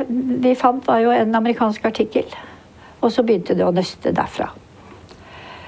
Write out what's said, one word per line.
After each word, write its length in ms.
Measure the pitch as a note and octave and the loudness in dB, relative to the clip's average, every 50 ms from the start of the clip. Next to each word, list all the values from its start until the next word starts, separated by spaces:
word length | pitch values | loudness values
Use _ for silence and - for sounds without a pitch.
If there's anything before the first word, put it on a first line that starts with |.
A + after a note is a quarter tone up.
| C4+ - | 2 0
vi 460 | A#3 B3+ C4 C4 A#3+ - B3 B3+ B3+ | -2 -2 -2 -2 -2 2 2 2 2
fant 280 | B3 - B3 B3 C4+ - | 4 2 2 2 0 0
var 140 | - B3+ A3+ | 2 2 4
jo 120 | A3+ A#3+ | 4 4
en 240 | A#3+ A#3+ A3+ A3 A3+ | 4 2 2 2 2
amerikansk 500 | A3+ A3 A#3+ A#3 - A#3 A3 G#3+ - - | 2 2 0 0 2 0 0 0 0 -2
artikkel, 400 | A3+ A3 - G#3+ G#3+ - - - - - - - - - - - - - - - - - - - | -2 0 0 -2 0 0 -4 -4 -4 -8 -18 -18 -20 -20 -20 -20 -20 -20 -20 -20 -20 -8 -2 -2
og 80 | A#3 | 0
så 100 | A3 - A#3+ | 2 2 2
begynte 300 | A3+ A3 F#3 F3 - G3 | 2 2 0 0 0 0
det 100 | F3+ F#3 | 0 2
å 60 | F3+ | 2
nøste 400 | F3 F#3 F#3 - - - - - | 2 0 0 -2 -4 -6 -4 -2
derfra. 380 | E3+ - - - - - - - - - - - - - - - - - - - - - - - - - - - - - - | -2 -2 -2 -4 -4 -6 -8 -8 -8 -14 -20 -20 -20 -20 -20 -20 -20 -20 -20 -20 -20 -20 -20 -20 -20 -20 -20 -20 -20 -20 -20